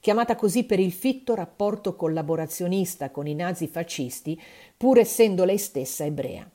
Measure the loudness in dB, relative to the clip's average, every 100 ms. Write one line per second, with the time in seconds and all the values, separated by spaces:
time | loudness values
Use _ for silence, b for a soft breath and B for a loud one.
0 | 2 2 2 2 2 2 0 2 2 0
1 | -2 -2 -2 -4 -4 _ -2 -2 -6 -2
2 | -2 -2 -2 -2 -4 -4 -2 0 -2 -4
3 | -10 -6 -6 -4 -4 -4 -6 -6 -8 -6
4 | -6 -6 -8 -10 B B B _ 6 6
5 | 6 4 4 4 2 2 -2 -6 -6 -6
6 | -6 -4 -8 -10 -16